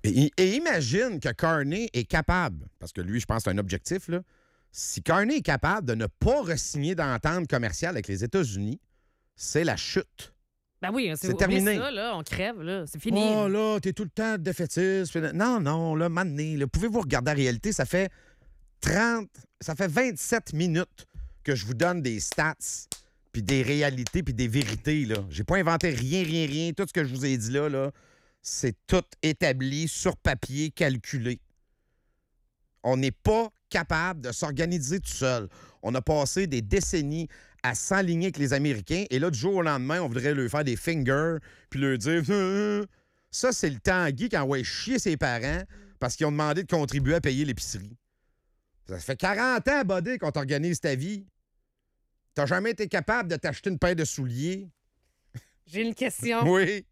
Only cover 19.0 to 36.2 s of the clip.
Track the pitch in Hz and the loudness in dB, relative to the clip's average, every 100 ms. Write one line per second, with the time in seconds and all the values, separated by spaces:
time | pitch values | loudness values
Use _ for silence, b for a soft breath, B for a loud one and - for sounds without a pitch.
19 | 233 233 208 - - _ - 156 190 156 | 4 2 -4 -16 -20 _ -8 -2 0 2
20 | 254 175 - 226 - 151 180 156 - - | 0 -2 -2 -2 0 0 2 2 -2 -10
21 | - B B B - 127 101 117 170 175 | -18 B B B -2 -2 -2 0 2 2
22 | 127 110 - - 156 - - - - - | -2 -2 -4 0 0 -2 -8 -10 -10 -14
23 | B B _ 120 98 135 123 147 143 127 | B B _ -6 0 2 2 2 2 0
24 | 120 175 139 120 123 123 110 107 147 156 | -2 -2 -2 -2 0 0 0 -2 -2 0
25 | 120 107 95 76 104 190 165 165 175 120 | 0 -2 -4 -6 0 2 4 2 0 0
26 | 127 180 170 165 151 147 165 156 196 175 | 0 0 0 0 0 -2 -4 -4 -2 -2
27 | 139 127 139 131 110 139 151 135 139 b | -2 -2 0 0 0 0 0 -2 -4 b
28 | b b b b - - 131 - - 185 | b b b b -10 -2 -2 -4 2 2
29 | - - 156 151 160 131 131 143 160 - | 2 -2 -2 2 0 0 -2 -2 -2 0
30 | 185 - - 135 - 135 156 - 147 127 | -2 0 -2 -2 -4 -2 -4 0 0 0
31 | - 135 117 120 _ _ _ _ _ _ | -4 -4 -4 -6 _ _ _ _ _ _
32 | _ _ _ _ _ _ _ _ 120 131 | _ _ _ _ _ _ _ _ 0 2
33 | 135 - - 214 226 _ _ 190 170 160 | 0 0 2 2 0 _ _ -2 0 0
34 | 175 170 127 113 151 139 170 175 131 185 | 0 -4 -8 -4 -4 -2 0 0 -2 -4
35 | - - 131 120 98 B B B 107 107 | -4 -2 0 0 -4 B B B -2 -2
36 | - 156 | 2 2